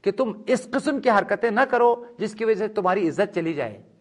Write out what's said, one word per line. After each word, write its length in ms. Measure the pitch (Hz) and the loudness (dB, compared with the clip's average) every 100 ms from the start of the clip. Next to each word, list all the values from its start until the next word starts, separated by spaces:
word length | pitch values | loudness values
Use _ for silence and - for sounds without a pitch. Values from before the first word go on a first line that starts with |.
کہ 80 | 247 | -2
تم 220 | 240 254 - - | 0 -2 -2 -2
اس 220 | 254 - | -2 0
قسم 300 | 277 294 277 | -4 -2 0
کی 100 | 247 | 2
حرکتیں 400 | 208 - 202 233 | 2 2 0 0
نہ 100 | 214 269 | 2 2
کرو 340 | 247 240 240 240 - | 4 4 2 -4 -8
جس 160 | 208 | -8
کی 100 | 214 | -4
وجہ 140 | 220 208 | -2 0
سے 100 | 208 | 0
تمہاری 400 | 214 180 196 170 | -2 0 2 0
عزت 260 | 139 202 | 0 -2
چلی 200 | 185 165 | 0 -4
جائے 280 | 147 120 104 - _ | -4 -6 -8 -20 _